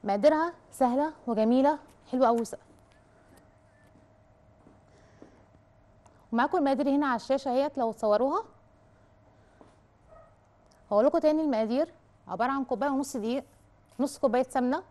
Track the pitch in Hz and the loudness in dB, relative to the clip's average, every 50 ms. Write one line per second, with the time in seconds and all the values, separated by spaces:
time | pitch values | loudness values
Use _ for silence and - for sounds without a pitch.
0 | - 208 196 208 202 302 311 311 320 349 349 - _ - - - 269 247 240 269 | -2 -2 -2 4 4 4 4 4 0 -2 -4 -10 _ -20 -2 0 0 2 2 0
1 | 294 320 302 - - - 233 214 220 220 240 262 269 285 302 285 - - - - | -2 -2 -4 -10 -8 -4 -2 0 2 2 4 4 4 2 2 0 -6 -18 -20 -20
2 | - - - 254 262 226 233 233 233 - - - _ _ - - - _ - _ | -14 -6 0 2 2 2 2 0 -2 -6 -10 -18 _ _ -20 -20 -20 _ -20 _
3 | _ _ _ _ _ _ - - _ _ _ _ _ _ _ _ _ - _ - | _ _ _ _ _ _ -20 -20 _ _ _ _ _ _ _ _ _ -20 _ -20
4 | - _ _ _ _ _ _ _ _ _ _ _ - - - - _ _ _ - | -20 _ _ _ _ _ _ _ _ _ _ _ -20 -20 -20 -20 _ _ _ -20
5 | - - - - - - - - - _ _ - _ _ _ _ _ _ _ - | -20 -20 -20 -20 -20 -20 -20 -20 -20 _ _ -20 _ _ _ _ _ _ _ -20
6 | _ - _ - - _ - 226 247 294 - 370 294 277 269 247 285 277 277 285 | _ -20 _ -20 -12 _ -2 0 0 2 2 0 2 2 0 0 0 0 0 0
7 | 294 277 247 226 - - 262 277 - 277 240 262 277 302 294 285 247 226 214 - | 0 0 -2 -4 -2 -2 -2 -2 -2 -2 -2 0 -2 -2 -2 -4 -4 -4 -4 -2
8 | - 214 208 214 240 269 311 403 453 - - - _ _ _ _ _ _ _ _ | 0 2 2 2 2 0 -2 -2 -4 -6 -18 -20 _ _ _ _ _ _ _ _
9 | _ _ _ _ _ _ _ _ _ _ _ _ - - _ _ _ _ _ _ | _ _ _ _ _ _ _ _ _ _ _ _ -20 -20 _ _ _ _ _ _
10 | _ _ - - - _ _ _ _ _ _ _ _ _ _ _ _ _ 208 202 | _ _ -20 -20 -20 _ _ _ _ _ _ _ _ _ _ _ _ _ 2 2
11 | 233 294 - 330 311 302 311 311 320 302 254 220 226 214 240 262 320 330 - _ | 4 4 2 2 2 2 2 2 0 0 0 -2 -2 -2 0 -2 -2 -4 -6 _
12 | _ _ _ _ _ - 175 180 226 254 269 277 269 254 262 202 262 285 277 262 | _ _ _ _ _ -12 -6 -4 -2 -2 -2 -4 -4 -6 -4 -4 -2 -2 -2 -4
13 | 285 - - 254 202 226 240 277 262 - - _ _ _ _ _ _ _ - - | -4 -6 -8 -8 -6 -4 -6 -6 -8 -12 -20 _ _ _ _ _ _ _ -6 -6
14 | 254 269 - - - 262 214 247 262 254 - 262 247 247 262 339 381 - | -6 -6 -4 -2 -2 0 2 0 -2 0 -2 -2 -2 -2 -2 -4 -6 -12